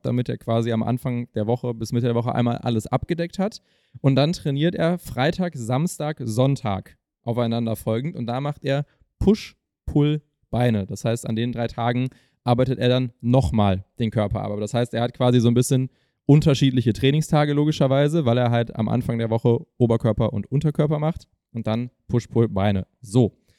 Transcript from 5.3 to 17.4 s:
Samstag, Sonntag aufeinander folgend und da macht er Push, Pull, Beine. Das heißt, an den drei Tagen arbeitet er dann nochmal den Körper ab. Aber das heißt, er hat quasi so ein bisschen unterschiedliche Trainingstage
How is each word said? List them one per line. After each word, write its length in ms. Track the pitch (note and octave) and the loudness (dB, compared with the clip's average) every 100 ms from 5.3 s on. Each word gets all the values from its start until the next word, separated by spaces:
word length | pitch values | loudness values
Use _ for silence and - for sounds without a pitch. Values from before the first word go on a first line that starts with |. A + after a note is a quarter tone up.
| - F3+ D3+ | 0 -4 -4
Samstag, 680 | A2+ B2+ F3 - D3+ D#3 | -4 -2 -2 -4 -8 -6
Sonntag 760 | - A2 C3+ C#3 A2 G2 - _ _ _ | -4 0 2 0 -2 -6 -6 _ _ _
aufeinander 520 | - A#2 A#2 A#2 A#2 A2 | -6 -2 -2 -2 -2 -4
folgend 400 | - A2+ C#3 - | -2 -4 -4 -6
und 100 | A#2 | -6
da 160 | B2 | -6
macht 220 | C#3+ D3 | -6 -6
er 200 | C#3+ C#3 D3 _ _ - | -4 -4 -4 _ _ -2
Push, 360 | F#3+ G#3+ - - _ _ - | 2 2 0 -20 _ _ -4
Pull, 380 | D3+ D3 D3+ - _ _ | 0 2 0 -6 _ _
Beine. 360 | A2+ B2 G#2+ F#2+ | 0 2 2 -2
Das 180 | G2+ B2 | -4 -4
heißt, 200 | A#2+ - | -4 -4
an 60 | A2 | -4
den 140 | A#2+ | -2
drei 140 | A#2+ A#2 | -4 -6
Tagen 420 | - A#2 B2 B2+ - _ _ | -2 -2 0 -4 -6 _ _
arbeitet 340 | - A#2+ B2+ B2+ | 0 2 2 0
er 100 | B2 | 2
dann 220 | B2+ B2+ - | 2 -2 -4
nochmal 640 | A#2 B2+ F2+ A2 G2+ F#2+ - - | 2 2 4 2 2 2 -4 -6
den 100 | A2+ | -4
Körper 300 | A2 G2+ A2 | -2 -2 -2
ab. 100 | G2+ | -4
Aber 80 | G#2 | -6
das 140 | G#2 | -4
heißt, 200 | A#2+ B2 A2+ | -2 -2 -2
er 80 | |
hat 100 | A#2+ | -4
quasi 260 | - B2 B2 | 0 4 4
so 80 | A#2 | 4
ein 60 | |
bisschen 360 | A#2+ B2 C3 C3 _ _ _ - | 4 2 0 -2 _ _ _ 4
unterschiedliche 680 | D3 D#3 C3+ C#3 B2+ A#2 | 6 6 4 2 2 0
Trainingstage 600 | G2+ C3 D3 D3+ D#3 | 2 2 2 2 0